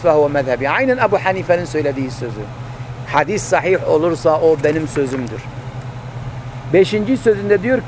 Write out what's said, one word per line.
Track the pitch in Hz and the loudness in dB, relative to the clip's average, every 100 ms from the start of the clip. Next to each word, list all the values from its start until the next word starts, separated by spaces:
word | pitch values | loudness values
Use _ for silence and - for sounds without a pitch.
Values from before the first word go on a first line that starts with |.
فَهُوَ | 175 151 147 143 | 4 4 4 2
مَذْهَبِي. | 131 123 135 | 0 0 0
Aynen | 175 262 254 | 0 2 2
Ebu | 220 196 | 2 2
Hanife'nin | 190 190 175 175 | 0 -2 0 0
söylediği | 170 156 143 135 131 | 0 -2 -2 -2 -4
sözü. | 123 123 107 107 - - - - - - | -4 -8 -8 -10 -10 -12 -12 -10 -10 -2
Hadis | 143 151 202 | 0 0 -2
sahih | - 180 151 185 143 | 0 0 2 0 2
olursa | 160 170 165 165 156 | 2 2 2 2 4
o | 165 156 | 4 4
benim | 151 156 151 | 2 0 -2
sözümdür. | 151 139 135 120 110 - - - - - - - - - - - - - | -2 -2 -2 -6 -8 -10 -12 -10 -10 -12 -12 -12 -10 -10 -10 -12 -12 0
Beşinci | 165 190 214 208 262 | 4 4 2 0 2
sözünde | 233 202 202 202 | 2 2 2 2
diyor | 208 262 | 2 0